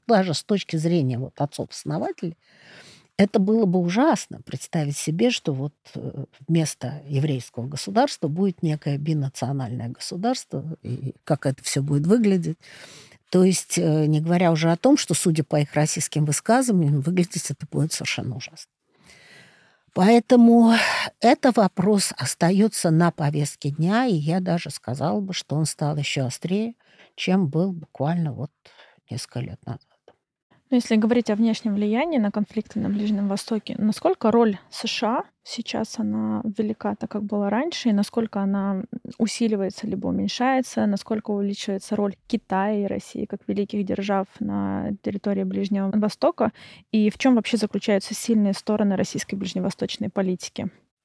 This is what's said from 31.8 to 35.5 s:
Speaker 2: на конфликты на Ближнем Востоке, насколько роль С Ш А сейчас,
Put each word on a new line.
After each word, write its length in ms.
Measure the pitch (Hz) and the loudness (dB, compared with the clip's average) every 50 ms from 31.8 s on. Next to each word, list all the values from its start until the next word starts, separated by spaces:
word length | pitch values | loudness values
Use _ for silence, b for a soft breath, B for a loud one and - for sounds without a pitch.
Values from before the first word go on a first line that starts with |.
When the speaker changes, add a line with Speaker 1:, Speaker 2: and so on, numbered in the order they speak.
| 208 208 214 240 302 349 320 262 | 0 0 2 0 0 0 2 2
Speaker 2:
на 120 | 214 202 | 2 0
конфликты 500 | - 208 208 - - 220 214 - - 214 | 0 -2 -4 -4 -4 -6 -8 -6 -6 -4
на 80 | - - | -2 -2
Ближнем 400 | 202 202 208 208 214 196 202 196 | -2 0 0 0 0 0 0 -2
Востоке, 460 | 196 196 - - 233 214 - - - - | -2 -4 -4 -4 -4 -4 -4 -6 -6 -2
насколько 520 | 208 214 220 - - 349 381 - - 220 | 0 0 0 0 0 0 0 2 2 4
роль 280 | 208 233 233 220 196 175 - _ | 4 6 4 4 2 -2 -8 _
С 160 | - - - 214 | -12 -8 -6 -6
Ш 180 | - - 254 214 | -4 -2 -2 -2
А 160 | 240 302 403 - _ _ _ | -2 -2 -4 -6 _ _ _
сейчас, 540 | - | -12